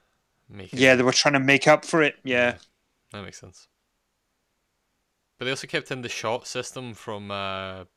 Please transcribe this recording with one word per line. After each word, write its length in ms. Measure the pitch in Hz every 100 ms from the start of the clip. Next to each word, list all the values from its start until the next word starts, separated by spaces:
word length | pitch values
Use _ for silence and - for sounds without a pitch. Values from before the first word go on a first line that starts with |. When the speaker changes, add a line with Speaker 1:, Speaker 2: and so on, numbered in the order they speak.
| _ _ _ _ _
Speaker 1:
making 280 | 104 92 123
Speaker 2:
yeah, 160 | 131
they 80 | 127
were 100 | 127
trying 220 | - 147
to 60 | 139
make 260 | 131 135 156
up 200 | 151 -
for 160 | 165
it, 140 | 143 -
yeah. 300 | 135 123 120
Speaker 1:
Yeah, 60 | 101 _ _ _ _ _
that 120 | 104
makes 160 | 95 -
sense. 260 | 101 - _ _ _ _ _ _ _ _ _ _ _ _ _ _ _ _ _ -
But 80 | 127
they 40 |
also 160 | 135 143
kept 240 | 160 -
in 120 | 131
the 60 | 120
shot 380 | - 113 123 -
system 460 | 123 120 135 123
from, 360 | 107 - 104 101
uh, 540 | 101 98 95 95 92 90